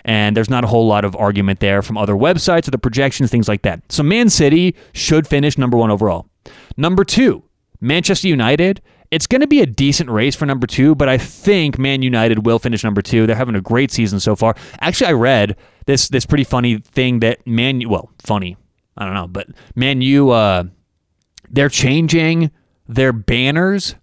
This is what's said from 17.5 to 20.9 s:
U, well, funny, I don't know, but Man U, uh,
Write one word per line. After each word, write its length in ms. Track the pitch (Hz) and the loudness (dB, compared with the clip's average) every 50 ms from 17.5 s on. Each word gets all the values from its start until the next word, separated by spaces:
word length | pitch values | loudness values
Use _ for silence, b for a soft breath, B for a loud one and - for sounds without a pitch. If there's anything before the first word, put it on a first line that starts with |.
| 113 113 120 131 135 127 | -2 -2 0 0 -2 -4
U, 80 | 120 117 | -4 -4
well, 220 | 104 90 - - _ _ | -4 -4 -4 -10 _ _
funny, 380 | _ - 110 101 95 90 92 - _ _ _ _ _ _ _ - | _ -4 -4 -4 -4 -6 -10 -14 _ _ _ _ _ _ _ -12
I 80 | 104 | -10
don't 80 | 95 95 | -8 -6
know, 140 | 101 90 90 | -8 -8 -8
but 200 | 90 98 98 - - b b b b | -10 -14 -14 -14 -18 b b b b
Man 260 | 117 127 135 139 127 | -4 -2 -2 0 0
U, 300 | 127 135 139 143 143 131 | 0 2 4 4 4 4
uh, 340 | 120 113 107 101 95 90 87 90 - _ _ _ | 4 4 4 2 2 0 -2 -6 -10 _ _ _